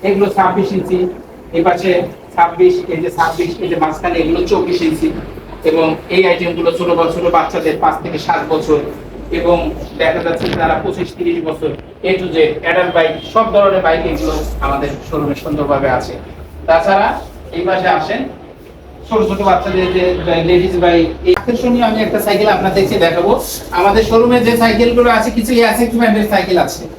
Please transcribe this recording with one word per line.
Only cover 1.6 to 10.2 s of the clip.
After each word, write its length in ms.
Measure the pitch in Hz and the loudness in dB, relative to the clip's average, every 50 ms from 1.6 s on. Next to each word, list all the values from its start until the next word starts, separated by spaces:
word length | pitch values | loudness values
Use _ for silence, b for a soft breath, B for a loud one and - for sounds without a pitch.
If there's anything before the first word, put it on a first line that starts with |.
| 170 180 | 2 2
পাশে 220 | 175 175 - 190 180 175 - - - - - - - | 2 2 0 2 2 2 0 -2 -10 -16 -20 -10 0
ছাব্বিশ, 400 | 175 170 170 170 175 185 180 180 - - - | 2 2 2 4 4 4 4 4 2 -2 -4
এই 60 | 165 156 170 | -4 -4 -4
যে 60 | 165 - | -4 -2
ছাব্বিশ, 340 | - 165 165 160 175 170 170 - - | -2 -2 -2 0 -2 -4 -4 -4 -6
এই 60 | 190 180 | -4 -4
যে 40 | 170 - | 0 0
মাঝখানে 340 | 156 156 156 - - 175 170 165 | 0 -2 -2 -4 -4 -4 -2 0
এগুলো 180 | 160 156 170 185 185 - | 0 0 0 0 0 0
চব্বিশ 280 | 214 - - 175 180 175 170 156 | 0 0 0 0 0 0 0 0
ইঞ্চি। 200 | 156 - - - - - - - - - - - - - - 160 | 0 0 -2 -2 -2 -4 -10 -12 -14 -16 -16 -16 -16 -2 0 0
এবং 160 | 160 165 160 156 160 - - - 180 | 2 2 2 0 0 -4 -6 -2 0
এই 80 | 185 190 180 | 2 4 4
আইটেম 200 | 170 - 180 170 165 170 | 2 0 0 -4 -2 0
গুলো 120 | 165 165 165 - | 0 0 0 0
ছোট 100 | 175 175 165 160 | 0 0 2 2
বা-, 120 | 165 170 165 | 2 0 0
ছোট 100 | 175 175 - - | 0 0 2 2
বাচ্চাদের 400 | - - - - 175 160 160 139 - | 2 0 0 -4 -2 -2 -2 -2 0
পাঁচ 140 | - - - - - | 0 0 0 -2 -8
থেকে 140 | 180 - 151 - | -8 -8 -6 -4
সাত 140 | - 165 - - 151 | -2 -2 -2 -2 -2
বছর 260 | 160 151 - 156 151 143 - - - - - - - - - - 170 170 | -2 -2 0 0 0 0 0 -4 -10 -12 -14 -16 -14 -14 -10 -6 -6 -2
এবং 180 | 170 170 175 165 165 151 143 - - - - 147 | 2 2 2 2 0 -4 -6 -8 -10 -12 -4 -2
দেখা 200 | 165 160 - 170 | 0 0 0 -2